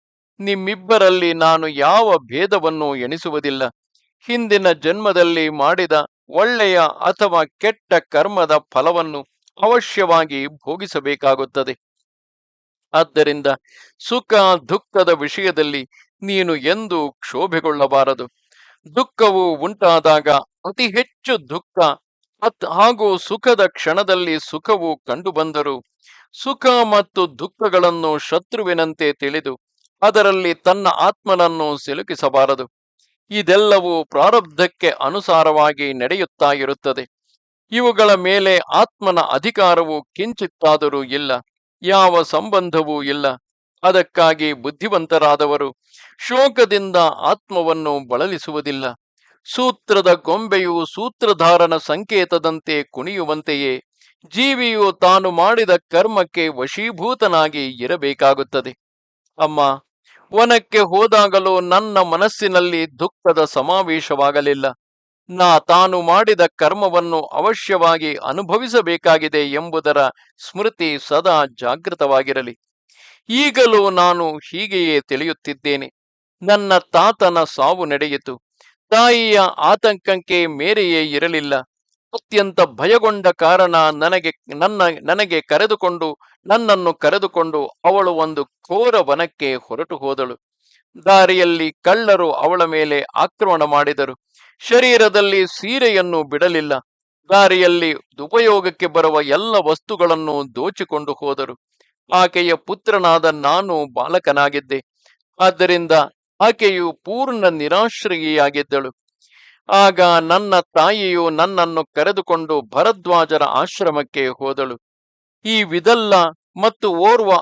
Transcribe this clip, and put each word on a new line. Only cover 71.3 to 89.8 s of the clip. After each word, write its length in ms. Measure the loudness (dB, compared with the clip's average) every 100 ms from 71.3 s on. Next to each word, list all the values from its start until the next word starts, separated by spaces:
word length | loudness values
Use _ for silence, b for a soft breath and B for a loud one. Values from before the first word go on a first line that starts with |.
| 2 0 -4
ಜಾಗೃತವಾಗಿರಲಿ. 960 | -6 -6 -8 -4 0 0 0 -6 -8 -14 _ _ _ b b b _
ಈಗಲೂ 600 | -2 -2 2 2 4 2
ನಾನು 460 | 2 2 2 -2 -6
ಹೀಗೆಯೇ 640 | -12 -12 -6 -4 0 -2
ತಿಳಿಯುತ್ತಿದ್ದೇನೆ. 880 | -2 -6 -6 -8 -10 -8 -4 -6 -6 _ _ _ _ _
ನನ್ನ 360 | 0 0 2 0
ತಾತನ 640 | 2 2 2 2 0 0
ಸಾವು 400 | -2 -2 -2 -2
ನಡೆಯಿತು. 500 | -4 -4 -4 -6 -8 -16 _ _ b b _
ತಾಯಿಯ 500 | 2 4 2 2 2 2 0
ಆತಂಕಕ್ಕೆ 880 | 0 2 2 0 -4 -4 -2 -2 -2
ಮೇರೆಯೇ 580 | -4 -4 -2 0 -2
ಇರಲಿಲ್ಲ. 500 | -2 -2 -2 -4 -2 -4 -6 _ _ _ _
ಅತ್ಯಂತ 480 | -14 _ -2 -2 0
ಭಯಗೊಂಡ 640 | -2 0 2 4 2 0 0
ಕಾರಣ 500 | 2 2 4 4 4
ನನಗೆ, 540 | 2 0 -2 0 -4 -8 _
ನನ್ನ, 280 | -4 -4 0 -2 -2
ನನಗೆ 380 | -4 -2 -2 -4
ಕರೆದುಕೊಂಡು, 760 | -2 0 0 0 -2 -4 -8 -8 b b -2
ನನ್ನನ್ನು 480 | -2 2 0 0
ಕರೆದುಕೊಂಡು 720 | 0 0 0 -2 -4 -4 -4 -6 -4
ಅವಳು 280 | 0 0 0
ಒಂದು 320 | -2 -4 -4
ಘೋರ 500 | -10 _ _ -2 0 2
ವನಕ್ಕೆ 540 | 0 0 -2 _ -6
ಹೊರಟು 420 | -6 _ -10